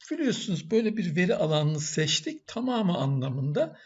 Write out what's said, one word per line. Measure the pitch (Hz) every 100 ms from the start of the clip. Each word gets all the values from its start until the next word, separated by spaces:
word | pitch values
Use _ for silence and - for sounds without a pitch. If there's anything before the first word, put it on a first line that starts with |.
| -
Biliyorsunuz | 320 269 - - 160 -
böyle | 220 214 220
bir | 175 156
veri | 180
alanını | - 156 151 151 151
seçtik. | 151 - 156 - 320 302 -
Tamamı | 226 254 240 196 175
anlamında, | 135 135 131 127 139 151 254 -